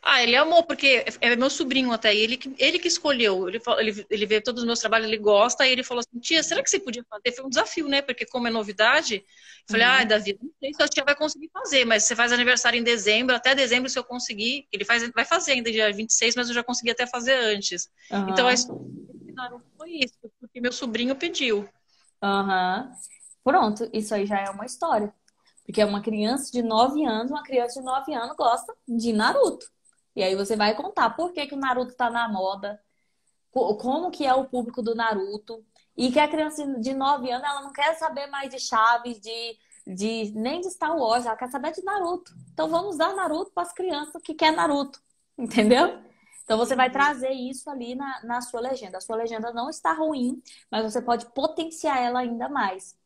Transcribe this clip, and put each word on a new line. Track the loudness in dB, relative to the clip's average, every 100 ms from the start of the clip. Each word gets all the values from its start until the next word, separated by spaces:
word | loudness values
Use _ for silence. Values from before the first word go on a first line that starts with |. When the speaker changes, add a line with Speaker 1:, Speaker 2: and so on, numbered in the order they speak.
| 4
Speaker 1:
Ah, | 4
ele | 4 4
amou, | 6 6
porque | 4 2 4 4 2 0
é, | 2
é | 4
meu | 2
sobrinho | 0 0 0 2
até, | 2 2
e | 4
ele | 2 -2
que, | -8 0
ele | 2 2
que | -2
escolheu. | -2 0 2 2 2 -2
Ele | -4
fa-, | -2 0
ele, | 0 -4 -4
ele | -4 0
vê | 0
todos | -2 -4
os | -2
meus | -2
trabalhos, | 0 0 0
ele | 0
gosta, | 4 6 4 4 2
e |
ele | 2
falou | -2 -4
assim, | -6 -8
"Tia, | 0 0
será | 2 -2
que | 0
você | -2
podia | -2 -10 -12
fazer?" | -6 -6
Foi | -4
um | -4
desafio, | -2 -2 -2 0
né? | 0
Porque | 0 -6
como | -4 -2 -2
é |
novidade, | -2 -4 2 4 4 2 -6
eu | _ _ -20 -20 -4
falei, | 4 6
Speaker 2:
Uhum. |
Speaker 1:
"Ai, | 6 4
Davi, | 2 2 -6
não | -8 _
sei | -10
se | 0
a | 2
tia | 2
vai | 2 2
conseguir | 0 -4 -12
fazer, | -10 0 2
mas | 4 4
você | 2
faz | 2 2
aniversário | 4 4 4 4 2
em |
dezembro, | 2 2 4 2 4
até | 2 4
dezembro | 4 4 2 0
se | -4
eu |
conseguir." | -6 -8 -8 -4 -4 -4 -6
Ele | -8
faz, | 0 0 2
vai | -2
fazer | 0 0 2
ainda | 0 0
dia | 2 0
vinte | 0 -2
e |
seis, | 2 2 0
mas | -2
eu |
já | -2
consegui | -2 -4 -2
até | -2 -4
fazer | -4 0
antes. | 2 2 0 -2 -6 -10 _ -6
Speaker 2:
Aham. | -4 0
Speaker 1:
Então, | 4 4
a |
história | 4 0 -8 -14 -16 -18 -20 -18 -12 -12 -14 _ _
foi | -14
isso, | -6 -6 _ -20 _
porque | -20 -6
meu | -4
sobrinho | -4 -6 -4 -2 -2
pediu. | -4 -2 0 -2 -4 _ _ _ _ _
Speaker 2:
Aham. | -2 0 0 0 0 -2 -6 -14 -20 _ -20 _
Pronto, | 2 4 4 0 -4
isso | -4 -4
aí | -2
já | -2 -2
é | -4
uma | -8 -12
história. | -6 0 0 0 _ _ _ _ _
Porque | -6 0
é | 2
uma | 2
criança | -4 -2 0 -2 -4
de | -4
nove | 0 4 4 4
anos, | 0 0 -2
uma | -6
criança | -2 -2 -2 -6
de |
nove | -4 -4 -2
anos | -6 -6 0
gosta | 2 2 -2 -16 -6
de | -2 0
Naruto. | 2 2 4 2 0 -14 _ _ _ _ -2
E |
aí | 0 0
você | -2 2
vai | 2 2
contar | -4 2 0
por | 2 -4
que | -4 -6
que |
o | -4
Naruto | -2 0 -2
tá | -2 -2
na | 0 -2
moda, | -2 -2 -4 -8 -10 _ _ _ _ _ _ _
co-, | -2 0 0
como | 0 -2 -2
que | -2 2
é |
o | 2 2
público | -4 -6 -4
do | -4
Naruto, | 0 0 0 -4 -8 -12 -16 _ _ _ -2
e | 2
que | 4
a | 2
criança | 2 -2 -4 -6 -4
de | -4
nove | -2 0 0 -2
anos, | -4 -4
ela | -6
não | -8
quer | -2 0 0
saber | -4 -4 -8
mais | -8 -8
de | -10
Chaves, | -2 4 4 4 0 -12
de, | -10 -10 -10 -12 _ _ -14
de, | -4 -4 -2 -4
nem | -4 -4 -4
de | -6
Star | -4 -2 0
Wars, | 2 2 0
ela | -4
quer | -6
saber | -6 -6
de | -6
Naruto. | -4 -4 -2 -6 -10 -20 -18
Então | -6 -2
vamos | 0 -2 -2
dar | -2
Naruto | 0 -2 -2 -4
pras | -6 -6
crianças | -6 -4 -4 -6 -12
que | -12
quer | 2 2
Naruto, | 4 2 2 -2 -8 _ _
<laughs> | _ -10
entendeu? | -2 4 6 6 6 0 -18 _ _ -20
Então | -2 0
você | 2 4
vai | 2
Speaker 1:
Uhum. |
Speaker 2:
trazer | 4 2 2 -4
isso | -4 -6 -10 -12
ali | -10 -8
na, | -8 -8 -10
na | -6 -6
sua | -4 -6
legenda. | -4 -6 -8 -14
A |
sua | -6 -4
legenda | -4 -4 -6
não | -6 -8
está | -2 -2
ruim, | 0 0 0 -2 -4 -12 -20 _
mas | -4 -2
você | -4
pode | 0 -2 -2
potenciar | -2 -2 -2 -8 -4 -2 0
ela | 0 0
ainda | -2 -4 -4
mais | -2 -2 -4 -14 _